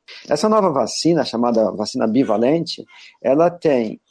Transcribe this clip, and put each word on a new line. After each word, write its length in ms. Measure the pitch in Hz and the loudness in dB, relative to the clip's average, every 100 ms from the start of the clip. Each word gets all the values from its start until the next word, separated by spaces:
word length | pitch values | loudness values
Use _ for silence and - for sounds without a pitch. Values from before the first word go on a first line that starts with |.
| - - - | -20 -16 -6
Essa 200 | 151 214 | -2 2
nova 200 | 214 190 | 2 2
vacina, 540 | 135 107 - 156 165 | 0 -2 -2 0 0
chamada 460 | 120 117 120 113 104 | 0 -2 0 2 0
vacina 360 | 92 104 127 117 | -2 -6 -4 0
bivalente, 760 | 113 113 107 120 165 170 - - - - _ | 0 2 2 2 0 -2 -10 -16 -20 -20 _
ela 260 | - 139 175 | 0 2 2
tem, 500 | 170 160 127 110 - _ | 0 0 0 0 -6 _